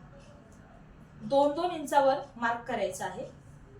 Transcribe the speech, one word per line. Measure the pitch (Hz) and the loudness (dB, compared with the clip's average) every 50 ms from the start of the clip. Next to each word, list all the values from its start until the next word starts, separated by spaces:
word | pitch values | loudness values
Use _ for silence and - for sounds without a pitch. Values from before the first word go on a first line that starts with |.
| - - - - - - - - - - - - - - - - - - - - - - - - | -20 -20 -20 -20 -20 -20 -20 -20 -20 -20 -20 -20 -20 -20 -20 -20 -20 -20 -20 -20 -20 -20 -18 -14
दोन | 220 214 269 277 285 294 294 | -4 2 4 4 4 4 2
दोन | 330 349 349 | 0 -2 -2
इंचावर | 349 311 285 254 302 285 269 269 226 - - - - | -4 -6 -6 2 2 4 6 6 4 2 -2 -10 -8
मार्क | 226 240 233 240 233 | -4 -2 -2 -2 -4
करायचं | - 262 240 214 196 185 - - 196 | -6 -6 -4 -4 -4 -4 -4 -6 -8
आहे. | 190 185 233 - - - - - - - - - - - | -8 -8 -10 -12 -14 -16 -20 -20 -20 -20 -20 -20 -20 -20